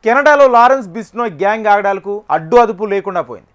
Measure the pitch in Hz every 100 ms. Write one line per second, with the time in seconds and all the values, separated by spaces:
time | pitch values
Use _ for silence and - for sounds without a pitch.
0 | 220 254 285 285 277 240 247 262 202 175
1 | 208 214 233 151 196 220 214 202 202 190
2 | 196 202 - 156 160 240 226 185 208 196
3 | 196 180 127 104 _